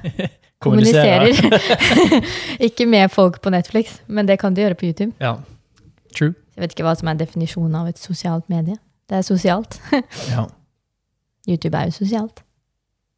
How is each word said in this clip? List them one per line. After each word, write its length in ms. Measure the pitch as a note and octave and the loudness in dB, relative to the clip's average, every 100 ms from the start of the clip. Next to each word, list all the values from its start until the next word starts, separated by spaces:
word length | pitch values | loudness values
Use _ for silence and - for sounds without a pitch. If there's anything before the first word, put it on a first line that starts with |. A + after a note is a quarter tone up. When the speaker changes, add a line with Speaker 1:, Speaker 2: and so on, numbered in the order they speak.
| E3 - F#3 - _ _ | -8 -8 -8 -10 _ _
Speaker 1:
Kommuniserer. 680 | A3 G#3 A3 A#3+ A3 F#3 G#3+ C#4 | 2 4 6 6 6 6 4 4
Speaker 2:
Kommuniserer. 960 | A3 G#3+ - A#3 - B3+ F4 C#4+ - - - C#4+ A#3 | 4 2 2 0 2 4 4 4 0 -8 -10 -2 -2
<laughs> 20 | |
Ikke 200 | - A#3+ | 0 2
med 240 | A3 F#3+ | 4 4
folk 300 | - F#3 F3 | 4 2 2
på 100 | G3 | -2
Netflix, 480 | F3+ F3 A3 A3+ - - | -2 0 -2 -4 -8 -8
men 180 | G#3 G3+ | -2 0
det 140 | G3 | 2
kan 140 | G3+ F#3+ | 0 0
du 60 | |
gjøre 140 | G#3 F3 | 0 0
på 80 | F3 | -4
YouTube. 220 | D#3+ G#3 - | -4 -6 -4
Speaker 1:
Ja. 160 | B2+ A#2 C#3 - _ _ _ _ _ - | -6 -6 -10 -20 _ _ _ _ _ -4
True. 180 | D3+ F3 _ - | -4 -4 _ -10
Speaker 2:
Jeg 80 | |
vet 80 | F3 | -10
ikke 120 | - E3 | -4 -4
hva 60 | E3 | -2
som 140 | E3 | -4
er 60 | D#3 | -4
definisjonen 560 | D#3+ - E3 - E3 D#3 | -4 -4 -6 -4 -2 -2
av 140 | E3+ | -4
et 80 | E3 | -8
sosialt 480 | - F3 F3+ E3 - | -10 -8 -4 -6 -4
medie. 280 | E3+ D#3+ G#3+ _ _ _ | -4 -4 -6 _ _ _
Det 80 | G3 | -4
er 60 | F#3 | -2
sosialt. 540 | F#3+ F#3 F3+ A3+ - - | 0 0 -2 -4 -14 -4
<laughs> 400 | C#4+ - - - | -4 -4 -12 -6
Speaker 1:
Ja. 140 | A#2+ A2 - _ _ _ _ _ _ _ _ - | -4 -4 -10 _ _ _ _ _ _ _ _ -6
Speaker 2:
YouTube 320 | E3+ E3 D#3+ | -4 -2 -4
er 140 | C#3+ | -4
jo 60 | E3 | -4
sosialt. 400 | G3 A3+ A3 - _ _ _ _ _ _ _ | -4 -4 -6 -12 _ _ _ _ _ _ _